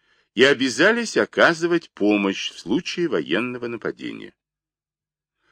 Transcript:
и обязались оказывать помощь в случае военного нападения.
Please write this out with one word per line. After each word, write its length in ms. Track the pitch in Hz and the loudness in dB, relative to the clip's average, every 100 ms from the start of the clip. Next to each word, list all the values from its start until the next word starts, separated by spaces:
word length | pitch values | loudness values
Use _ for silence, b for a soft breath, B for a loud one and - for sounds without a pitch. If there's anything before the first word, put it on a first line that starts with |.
| _ _ _ - | _ _ _ 4
и 80 | |
обязались 760 | 131 143 135 107 196 233 226 - | 4 4 0 2 2 2 -2 -2
оказывать 720 | 104 - 127 165 170 170 - | 0 4 4 4 0 -2 -4
помощь 600 | - 104 104 98 95 - | -2 2 2 2 -2 -6
в 80 | - | -10
случае 480 | 85 135 180 - 170 | -4 -4 -2 -4 -2
военного 600 | 101 123 104 123 123 120 | -2 -2 -2 -4 -6 -10
нападения. 680 | 117 78 - 120 110 101 - _ _ _ _ _ _ _ _ _ _ _ | -8 -8 -8 -10 -12 -16 -20 _ _ _ _ _ _ _ _ _ _ _